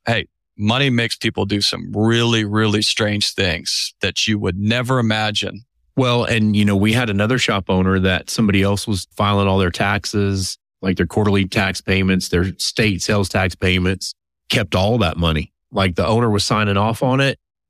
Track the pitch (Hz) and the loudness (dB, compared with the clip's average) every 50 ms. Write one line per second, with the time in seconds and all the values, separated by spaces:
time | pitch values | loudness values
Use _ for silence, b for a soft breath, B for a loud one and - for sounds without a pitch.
0 | - 117 117 98 - - _ _ _ _ _ - 104 107 120 135 139 135 120 117 | -4 -2 -2 -2 -4 -6 _ _ _ _ _ -2 0 0 2 2 2 2 2 0
1 | 117 113 - - - 113 - - 101 98 104 101 101 - 98 - - - 104 107 | 0 -2 -4 -4 -4 -4 -2 -2 -2 -2 0 0 0 -2 -2 -4 -6 -6 -2 0
2 | 110 113 117 117 117 117 117 110 107 101 104 110 110 107 101 107 107 - - - | 2 2 2 2 2 2 2 0 0 0 0 0 2 2 2 0 0 -2 -2 0
3 | 110 104 104 104 - - - - 98 95 - - 113 - - - - - - _ | 0 0 0 -2 -2 -2 -2 -2 -2 -2 -2 -4 -4 -6 -4 -4 -6 -6 -6 _
4 | 101 95 - - - 113 107 104 104 95 87 98 104 107 117 123 120 123 131 127 | -6 -4 -2 -2 -2 -2 -2 -2 -2 -4 -2 -2 0 0 0 0 0 0 0 0
5 | 117 110 107 107 107 107 104 - 101 - - 101 - _ _ _ _ _ _ 135 | 0 0 0 0 -2 -2 -2 -2 -4 -6 -8 -12 -16 _ _ _ _ _ _ 0
6 | 127 123 120 120 107 - 117 110 107 107 101 104 104 104 98 95 104 110 110 127 | 0 2 2 0 0 0 2 2 2 2 2 2 2 4 2 2 2 2 2 2
7 | 123 107 98 101 104 113 127 120 - 120 107 98 - - 95 92 92 95 95 92 | 0 0 0 0 0 0 0 0 0 0 -2 -2 -2 0 0 2 2 2 2 2
8 | 92 95 92 - - - - - 110 101 98 98 95 101 101 101 - 113 104 90 | 2 2 0 -2 -4 -4 -2 0 2 2 2 2 2 2 0 -2 -2 -4 -4 -6
9 | - - _ - 104 101 101 101 98 98 95 98 92 85 - - 104 101 101 101 | -6 -6 _ -2 0 0 2 2 2 2 2 2 2 0 0 -2 -2 -2 -2 -2
10 | - - - 104 101 98 98 95 92 - - - _ _ _ _ - 95 90 - | -4 -4 -2 0 0 0 0 -2 -2 -4 -8 -12 _ _ _ _ -4 -2 0 0
11 | 90 85 - 110 104 104 98 98 98 95 - 110 95 95 92 - - 104 92 95 | -2 0 0 0 2 2 2 2 0 0 0 -2 -2 -2 -2 -4 -2 -2 0 2
12 | 95 95 95 92 - - 90 87 92 98 - - - - - - 110 107 95 87 | 2 2 2 0 0 0 0 0 0 0 -4 -6 -6 -4 -2 0 0 0 0 -2
13 | - - 107 101 98 - - 98 95 90 - - 98 92 90 92 90 92 95 92 | -2 0 0 0 0 0 -2 -2 -2 -2 -2 -2 0 0 2 2 0 0 -2 -4
14 | - - - _ _ _ _ _ _ - - 120 101 - - 92 95 107 120 117 | -6 -10 -12 _ _ _ _ _ _ -4 -2 -2 -2 0 0 0 0 2 2 2
15 | 95 80 78 82 85 82 78 76 - - _ _ _ _ - 98 95 92 85 - | 0 0 0 0 0 0 0 -2 -4 -6 _ _ _ _ -2 -2 -2 0 0 0
16 | 87 92 110 117 120 113 104 101 - - 113 107 107 101 98 98 104 113 110 - | 0 0 2 2 2 2 0 0 0 0 0 0 0 0 0 0 0 0 -2 -2
17 | 139 127 131 139 139 135 - - _ _ _ _ _ | -2 0 0 0 0 0 -2 -6 _ _ _ _ _